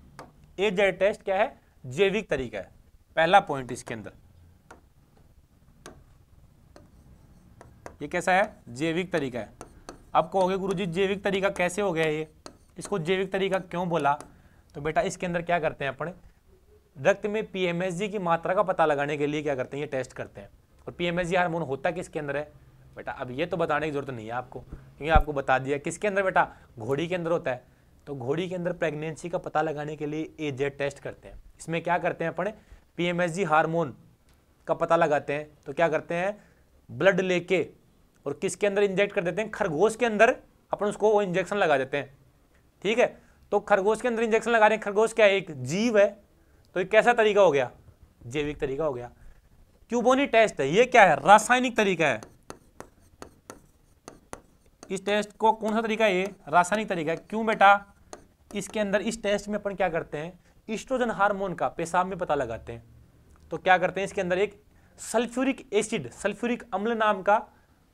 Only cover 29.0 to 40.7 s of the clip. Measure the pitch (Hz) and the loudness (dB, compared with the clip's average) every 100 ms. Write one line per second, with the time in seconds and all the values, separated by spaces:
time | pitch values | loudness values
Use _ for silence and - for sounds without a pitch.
29 | 156 151 175 180 151 151 160 147 147 151 | -8 -10 -8 -8 -4 -2 -2 -4 -8 -8
30 | 147 156 160 - 151 127 139 139 139 139 | -6 -6 -8 -6 -6 -4 -4 -4 -6 -6
31 | 131 - 98 - - - - 165 165 175 | -12 -14 -18 -20 -20 -18 -8 -6 -2 -2
32 | 170 - 165 160 190 220 _ - _ - | -2 -4 -4 -4 -6 -8 _ -20 _ -4
33 | 175 175 175 165 170 151 160 165 147 110 | -2 0 -2 -2 2 4 4 0 -4 -8
34 | - _ _ _ _ _ - 156 160 170 | -20 _ _ _ _ _ -6 -2 2 4
35 | 165 143 - 143 151 - - 139 165 151 | 4 2 0 -6 -8 -14 -10 0 0 0
36 | - 170 190 208 - _ _ _ - 117 | -2 -4 -4 -6 -16 _ _ _ -14 2
37 | 185 190 185 180 175 185 - - _ _ | 4 4 2 0 0 0 -2 -8 _ _
38 | _ _ 143 139 190 - 202 196 208 185 | _ _ -10 -6 -6 -2 -2 2 0 2
39 | 202 208 180 180 214 - 196 147 214 220 | 0 -2 -4 -4 -6 -4 -2 2 2 2
40 | 240 208 233 294 - _ _ | 0 4 4 4 -6 _ _